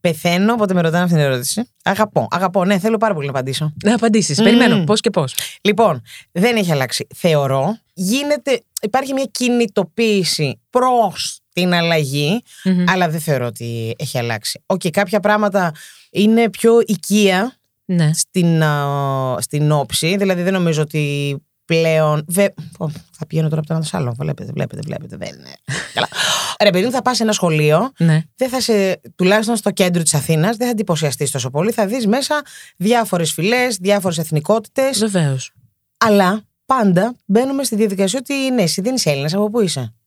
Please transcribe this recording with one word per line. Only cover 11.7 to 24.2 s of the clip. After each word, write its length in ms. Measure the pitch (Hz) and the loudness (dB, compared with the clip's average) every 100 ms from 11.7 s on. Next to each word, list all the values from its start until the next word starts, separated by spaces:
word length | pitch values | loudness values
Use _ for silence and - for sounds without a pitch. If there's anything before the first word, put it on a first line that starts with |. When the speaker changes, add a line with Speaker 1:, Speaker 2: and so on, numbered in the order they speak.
Speaker 1:
αλλαγή, 680 | 175 170 165 139 143 147 226 _ - | 0 2 0 0 0 0 -2 _ -6
Speaker 2:
Μμμ. 200 | 190 180 180 | 0 0 2
Speaker 1:
αλλά 200 | 185 175 | 2 0
δεν 100 | 160 | -2
θεωρώ 260 | 151 135 | -2 -2
ότι 500 | 120 113 117 117 113 113 | -2 -6 -8 -6 -6 -6
έχει 200 | 135 127 | -6 -4
αλλάξει. 440 | 117 110 - - | -4 -4 -6 -12
Οκ, 160 | _ 190 175 | _ -4 0
κάποια 280 | 196 202 214 | 0 0 0
πράγματα 520 | 202 208 208 196 175 156 - - _ | 2 2 2 0 -2 -6 -20 -20 _
είναι 380 | - 208 226 226 | 2 4 4 2
πιο 320 | - 226 233 | 2 4 4
οικεία 720 | 220 190 - 208 202 185 233 _ _ _ | 4 -2 0 2 4 2 -2 _ _ _
Speaker 2:
Ναι. 280 | - 175 151 | -2 2 2
Speaker 1:
στην, 500 | 160 - 185 170 160 | 0 -2 0 2 4
α, 760 | 156 147 143 139 139 135 131 127 | 2 0 -2 -2 -2 -2 -4 -4
στην 300 | - 147 151 | -4 0 2
όψη, 460 | 151 135 - 160 202 | 2 0 -2 -2 0
δηλαδή 240 | 196 175 | 0 0
δεν 120 | 175 | 0
νομίζω 280 | 190 170 151 | 0 0 0
ότι 540 | 151 156 147 143 143 139 _ _ | -2 -2 -2 -2 -4 -6 _ _
πλέον, 580 | _ 165 165 160 151 151 151 | _ 0 2 2 2 0 -2
βε-, 260 | 175 202 - - - | 0 0 -2 -18 -8
πω, 140 | 160 151 - | -8 -8 -18
θα 140 | - - | -16 -6
πηγαίνω 200 | 156 160 | -2 0
τώρα 120 | 156 | -2
από 80 | 151 | -4
το 40 | |
ένα 80 | 160 | -4
στο 140 | 156 185 | -4 -4
άλλο, 160 | 123 | -4
βλέπετε, 340 | 120 | -4